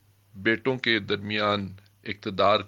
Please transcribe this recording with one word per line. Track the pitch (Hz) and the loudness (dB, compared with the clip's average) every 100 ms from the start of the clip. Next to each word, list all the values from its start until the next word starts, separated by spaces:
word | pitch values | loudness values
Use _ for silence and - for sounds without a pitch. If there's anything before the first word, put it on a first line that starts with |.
| _ _ _ | _ _ _
بیٹوں | 98 110 113 135 127 | -4 -2 0 0 -2
کے | 120 110 98 | 0 0 0
درمیان | 101 101 107 104 101 95 95 _ _ - | -6 -4 -2 0 0 -4 -12 _ _ -14
اقتدار | 101 110 95 98 107 | -10 -6 2 4 4